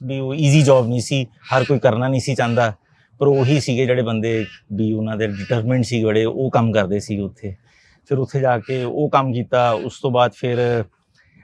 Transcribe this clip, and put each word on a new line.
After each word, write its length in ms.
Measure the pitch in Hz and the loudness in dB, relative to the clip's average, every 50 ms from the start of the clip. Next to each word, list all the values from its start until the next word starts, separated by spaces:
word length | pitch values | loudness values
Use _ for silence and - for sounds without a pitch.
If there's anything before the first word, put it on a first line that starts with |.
| 131 | -10
ਵੀ 160 | 127 135 135 | -8 -8 -6
ਉਹ 160 | 131 131 139 | -6 -6 -4
ਈਜ਼ੀ 260 | 160 151 139 139 156 | 0 2 4 4 6
ਜੌਬ 260 | 139 139 135 131 117 113 | 6 6 6 6 4 2
ਨਹੀਂ 140 | 123 123 | -2 -4
ਸੀ, 240 | - - 143 135 123 | -2 -2 -2 -4 -4
ਹਰ 380 | - _ _ - - 127 131 127 | -6 _ _ -6 -2 0 0 2
ਕੋਈ 160 | - 139 113 | 2 0 2
ਕਰਨਾ 280 | - 127 110 113 127 131 | 2 2 2 2 0 0
ਨਹੀਂ 140 | 135 123 | -2 -2
ਸੀ 140 | - 143 127 | -2 -2 -2
ਚਾਹੁੰਦਾ, 400 | 131 127 117 117 123 120 110 101 - _ _ _ _ _ _ _ - | -2 0 0 2 0 0 0 -2 -6 _ _ _ _ _ _ _ 0
ਪਰ 80 | 143 143 | 2 4
ਉਹੀ 320 | 139 135 127 127 151 143 | 4 4 4 2 2 2
ਸੀਗੇ 260 | - 143 123 120 131 | 2 0 0 0 2
ਜਿਹੜੇ 160 | 120 127 127 | 2 2 0
ਬੰਦੇ 440 | 117 117 110 110 107 117 113 110 104 - - - _ - 104 | 0 -2 -2 -2 -2 -2 -2 -2 -4 -6 -10 -20 _ -10 -4
ਵੀ 200 | 98 110 107 110 | -2 -2 -2 -2
ਉਹਨਾਂ 240 | 107 110 110 110 104 | -2 -4 -4 -4 -4
ਦੇ 100 | 110 104 | -4 -4
ਡਿਟਰਮਿਨਡ 560 | 101 98 98 - 127 117 110 123 127 127 113 | -4 -6 -4 -2 -2 -2 0 0 0 0 0
ਸੀ 200 | - 120 117 110 | 0 0 0 0
ਬੜੇ, 220 | 110 104 110 113 | 2 2 2 0
ਉਹ 260 | 113 - 110 131 127 | 0 -2 -2 -4 0
ਕੰਮ 200 | - 127 117 113 | 0 2 2 2
ਕਰਦੇ 280 | 101 107 98 90 101 104 | 2 2 0 0 -2 -4
ਸੀ 200 | - - 104 101 | -4 -4 -6 -6
ਉੱਥੇ। 360 | 101 92 - - - 101 98 - _ _ _ _ _ _ _ _ _ - | -6 -8 -10 -12 -14 -14 -14 -14 _ _ _ _ _ _ _ _ _ -4
ਫਿਰ 80 | 143 131 | -4 -4
ਉੱਥੇ 220 | 127 - - 139 | -4 -4 -4 -2
ਜਾ 200 | 131 127 123 113 | 0 0 0 0
ਕੇ 240 | - - 131 127 123 | -2 -4 -6 -4 -4
ਉਹ 260 | 120 - 147 151 143 | -4 -4 -2 -2 0
ਕੰਮ 240 | - 139 135 131 117 | 0 0 0 0 -2
ਕੀਤਾ। 380 | 123 107 - 127 123 123 120 | -4 -4 0 0 2 2 2
ਉਸ 280 | 113 110 117 117 - - | 0 -2 -4 -6 -8 -6
ਤੋਂ 100 | - 135 | -4 0
ਬਾਅਦ 200 | 120 123 123 117 - | 2 2 2 2 0
ਫਿਰ 480 | - - 123 120 120 123 120 120 117 101 - _ _ _ _ _ _ _ _ _ _ | -4 -4 -4 -2 0 0 0 0 -2 -4 -6 _ _ _ _ _ _ _ _ _ _